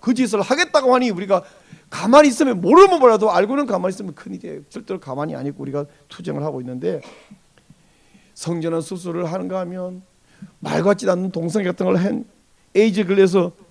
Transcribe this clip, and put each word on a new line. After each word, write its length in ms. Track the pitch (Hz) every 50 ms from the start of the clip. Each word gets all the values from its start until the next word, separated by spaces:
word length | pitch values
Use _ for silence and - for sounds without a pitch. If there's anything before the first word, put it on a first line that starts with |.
| -
그 100 | 226 247
짓을 300 | 254 254 214 202 202 190
하겠다고 520 | - 262 294 359 349 - 302 262 254 254
하니 140 | 254 254 240
우리가 340 | 196 170 202 190 196 - - - - - _ _ - - _ _
가만히 400 | - - 170 202 247 294 302 285
있으면, 320 | 240 - 320 262 233 180
모르면 400 | 180 175 262 349 392 381 359 320
몰라도 300 | 262 240 226 208 208 220 175
알고는 320 | 180 196 208 262 285 294
가만히 300 | 240 208 180 180 185 185
있으면 200 | 190 202 185 147
큰일이에요. 460 | - - 190 196 - - - 151 - 147 _
절대로 320 | - - 220 - 196 180
가만히 340 | - 143 131 135 151 160 156
안 120 | 127 131
있고 160 | 143 143 - 139
우리가 240 | 139 135 147 143 143 _ _ _ -
투쟁을 320 | - - 175 165 147 143 143
하고 160 | 156 143 131
있는데, 400 | 123 127 127 127 127 185 180 156 - - - - - - - - _ _ _ _ _ _ - _ _ _ _ _ _ _ _ _ _ _ _
성전환 480 | - - 165 170 170 160 165 165 165 160
수술을 500 | 160 190 180 175 180 165 175 180 160 165
하는가 260 | 190 180 180 185 190
하면 420 | 185 175 180 185 180 185 185 185 185 _ _ _ _ _ _ - - - _ _
말 240 | - - 151 156 165
같지도 300 | 196 202 202 196 190 180
않는 180 | 180 185 190
동성애 340 | 185 175 165 170 160 214 196
같은 220 | 180 175 - 185
걸 100 | 185 190
한, 300 | 180 180 202 233 - - - _ _ _ _ _ _ _ _ -
에이즈 320 | 190 214 226 185 208 208
걸려서, 460 | 170 196 196 190 185 175 196 170 175 - _ - _